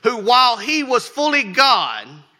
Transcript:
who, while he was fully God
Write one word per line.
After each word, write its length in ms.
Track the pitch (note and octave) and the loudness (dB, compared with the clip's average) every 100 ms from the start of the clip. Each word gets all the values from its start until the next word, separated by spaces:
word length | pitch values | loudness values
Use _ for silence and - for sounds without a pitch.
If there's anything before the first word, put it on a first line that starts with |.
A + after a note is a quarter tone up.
who, 140 | A3 A#3+ | -2 -2
while 400 | G3+ B3 B3+ A3 | 2 4 4 0
he 260 | A3 D#4 | -4 -4
was 240 | C4+ B3 - | 0 -2 -2
fully 360 | - D4 C#4+ | -4 0 0
God 640 | G#3+ F#3 C4+ G#3+ C#3 G#2+ A2 D3+ D3 | -2 0 2 2 0 -8 -12 -20 _